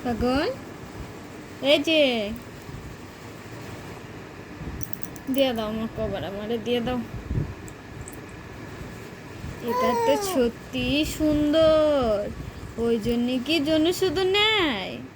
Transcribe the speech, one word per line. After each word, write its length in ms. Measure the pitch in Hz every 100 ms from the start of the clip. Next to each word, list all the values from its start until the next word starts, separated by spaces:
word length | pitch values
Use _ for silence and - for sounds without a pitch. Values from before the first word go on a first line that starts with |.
পাগল, 440 | 254 220 240 262 370 539 - - - - - - - - - - 262
এই 80 | 302 294
যে, 140 | 311 277 240 208 226 - - - - - - - - - - - - - - - - - - - - - - - - - - - - -
দিয়ে 180 | 269 262
দাও 140 | 226 214
আমার 200 | 220 220 -
কভার, 260 | 220 196 170
আমারে 280 | 196 208 233 214
দিয়ে 160 | 240 233
দাও। 140 | 254 226 - - - - - - - - - - - - - - - - - - - - - - - - - 480
এটা 200 | 494 508 480 453
তো 80 | 302 403
সত্যি 540 | 339 240 - - 254 247 277 302 -
সুন্দর, 920 | 311 302 294 311 320 311 302 285 240 208 208 226 - - - -
ওই 180 | 233 233 214
জন্য 220 | 240 240 254 254
কি 80 | 330 285
জন্য 180 | 311 320 359
শুধু 200 | 370 302 370 403
নেয়? 560 | 427 427 320 214 185 - -